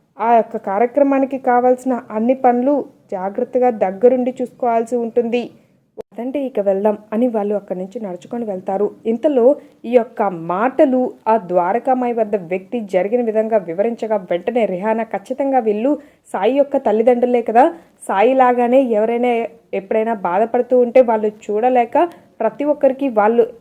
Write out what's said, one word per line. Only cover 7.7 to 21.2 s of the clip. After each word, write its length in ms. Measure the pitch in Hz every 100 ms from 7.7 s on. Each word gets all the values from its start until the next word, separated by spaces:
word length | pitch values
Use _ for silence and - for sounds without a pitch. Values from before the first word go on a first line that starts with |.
| 180
నుంచి 220 | 185 247
నడుచుకొని 440 | 208 175 - 240
వెళ్తారు. 460 | 220 185 185 196 202 - 226
ఇంతలో 500 | 226 311 269 233 285 - _
ఈ 60 | 226
యొక్క 320 | 247 233 -
మాటలు 880 | 208 175 165 180 240 262 302 254 254 - -
ఆ 80 | 220
ద్వారకామాయి 760 | 180 180 175 226 262 254 247
వద్ద 240 | 233 214 208
వ్యక్తి 440 | 165 185 190 247
జరిగిన 420 | 202 185 190 240
విధంగా 340 | 240 214 220 220
వివరించగా 600 | 170 165 226 233 220 214
వెంటనే 500 | 180 175 175 233 208
రిహానా, 360 | 180 214 226
"ఖచ్చితంగా 560 | 226 196 196 254 277 262
వీళ్ళు 400 | 220 208 247 294 - _ _
సాయి 200 | 208 208
యొక్క 240 | 269 277 277
తల్లిదండ్రులే 680 | 233 214 226 240 247 247
కదా, 320 | 233 220 311 339 - _ -
సాయి 260 | 196 226
లాగానే 460 | 262 247 247 240 254
ఎవరైనా 680 | 262 214 220 233 247 233 226 - _
ఎప్పుడైనా 400 | 196 190 226 220
బాధపడుతూ 680 | 226 185 180 226 240 247 254
ఉంటే 200 | 240 247
వాళ్ళు 280 | 240 220